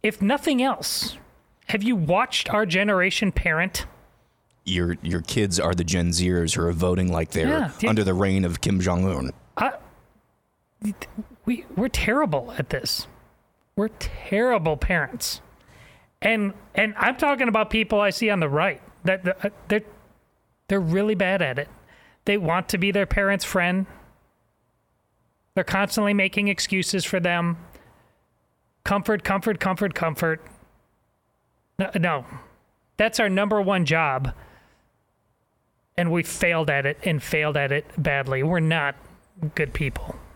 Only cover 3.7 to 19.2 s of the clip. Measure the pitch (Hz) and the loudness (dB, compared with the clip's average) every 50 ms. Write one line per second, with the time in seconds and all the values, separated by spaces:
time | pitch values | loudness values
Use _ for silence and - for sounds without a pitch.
3.7 | - - - - - - - _ _ _ _ _ _ _ _ _ _ _ _ - | -4 -8 -10 -10 -14 -20 -20 _ _ _ _ _ _ _ _ _ _ _ _ -2
4.7 | 92 90 87 85 87 - - 82 90 85 80 - - 117 104 95 87 95 73 85 | 0 0 2 0 -2 -2 -2 -2 -2 -2 -4 -2 0 0 0 0 0 0 0 0
5.7 | 87 85 85 80 90 90 85 87 82 87 90 90 90 87 85 82 - - 85 85 | 0 0 0 0 0 0 2 0 0 2 2 2 2 2 0 0 0 0 0 0
6.7 | 87 80 92 90 90 92 92 90 85 82 82 - - 82 80 - 302 320 240 147 | 0 0 0 0 2 2 0 0 0 0 -2 -2 -2 -2 0 0 0 0 -2 -4
7.7 | - - 208 226 220 110 104 95 - 92 101 98 95 98 92 87 85 - - - | -4 -2 0 0 2 2 2 2 2 2 2 2 2 2 2 0 -2 -2 -2 0
8.7 | 101 92 90 92 87 87 92 95 87 67 65 65 - - - - _ - 220 254 | 0 2 2 2 2 2 0 0 0 -2 -4 -6 -8 -12 -20 -14 _ -2 -2 -2
9.7 | 262 - - - - - _ _ _ _ _ _ _ _ _ _ _ _ _ _ | -2 -6 -18 -20 -20 -20 _ _ _ _ _ _ _ _ _ _ _ _ _ _
10.7 | _ _ 208 214 190 - - - - 214 214 - 247 _ _ - 247 - - - | _ _ -8 -8 -6 -8 -14 -12 -12 -14 -14 -14 -20 _ _ -4 -4 -4 -6 -8
11.7 | - 180 233 254 - - - 214 226 285 311 202 151 135 - - - - 127 - | -4 -2 -2 0 0 0 0 2 2 2 2 2 0 -2 -4 -4 -6 -6 -4 -4
12.7 | - 131 - - - - - - - - - _ _ _ _ _ _ _ _ _ | -4 -4 -4 -4 -6 -6 -8 -12 -18 -20 -20 _ _ _ _ _ _ _ _ _
13.7 | _ - 208 220 - - - - - - - - 196 208 240 254 240 202 156 165 | _ -4 -4 -4 -4 -8 -10 -8 -8 -10 -6 -2 0 2 2 2 2 2 2 0
14.7 | 151 135 - - 185 165 143 - - 233 - - - - - - - _ _ - | -2 0 0 0 0 0 0 -2 -6 -8 -6 -6 -6 -8 -12 -20 -20 _ _ -20
15.7 | - - - - - - _ _ _ _ - 208 226 220 208 196 196 - - - | -20 -20 -20 -20 -20 -20 _ _ _ _ 0 0 2 2 0 -2 -4 -8 -20 -6
16.7 | - - 214 214 208 - - 226 254 - 320 285 285 233 262 240 208 220 214 214 | 0 0 0 0 0 0 0 0 0 2 2 0 2 2 2 2 2 2 0 2
17.7 | - 220 214 214 220 202 208 202 - - 226 214 202 185 160 143 139 151 175 196 | 0 0 0 2 2 2 2 2 0 0 0 0 2 2 0 0 2 2 2 0
18.7 | 143 - - - - - - 180 190 190 | 0 -4 -14 -20 -20 -4 0 0 0 0